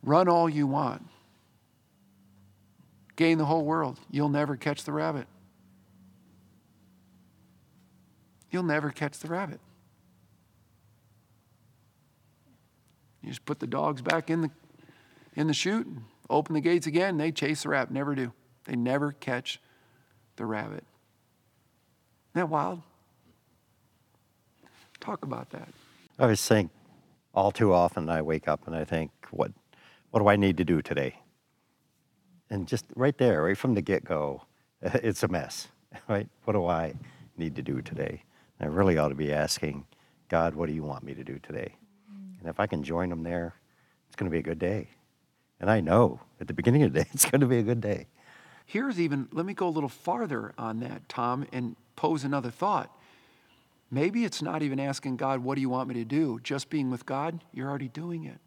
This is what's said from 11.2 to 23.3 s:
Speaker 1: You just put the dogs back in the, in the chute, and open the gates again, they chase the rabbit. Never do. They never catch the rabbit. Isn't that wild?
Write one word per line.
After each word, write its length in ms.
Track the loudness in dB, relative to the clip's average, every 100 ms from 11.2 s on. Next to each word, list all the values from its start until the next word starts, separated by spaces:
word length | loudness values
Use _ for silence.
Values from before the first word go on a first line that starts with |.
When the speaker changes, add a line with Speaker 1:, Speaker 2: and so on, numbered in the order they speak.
| _ _ _ _ _ _ _ _ _ _ _ _ _ _ _ _ _ _ _ _
Speaker 1:
You 80 | -14
just 160 | -12 -8
put 140 | -6
the 80 | -4
dogs 340 | -2 -2 -2
back 280 | 0 -2 0
in 120 | -2
the, 100 | -2 -6 _ _ -20 -20 _ _ -16 -2
in 120 | 0
the 60 |
chute, 320 | 2 0 0 -4
and 180 | -10 -16 _ 0
open 260 | 0 2 0
the 60 |
gates 260 | 4 2 4
again, 300 | 2 2 2
they 140 | 0
chase 320 | 0 -2 -2
the 60 | 0
rabbit. 240 | 0 0
Never 220 | -2 -2 -2
do. 160 | -4 -6 _ _
They 140 | -6 -2
never 340 | 2 2 0
catch 480 | -4 -4 -4 -4 -10 _ _ _ _ _ _ _ -8
the 80 | -6
rabbit. 400 | -4 -6 -10 -14 _ _ _ _ _ _ _ _ _ _ _ _ _ _
Isn't 40 | -2
that 140 | 0
wild? 320 | 0 -2 -6 -14 _ _ _ _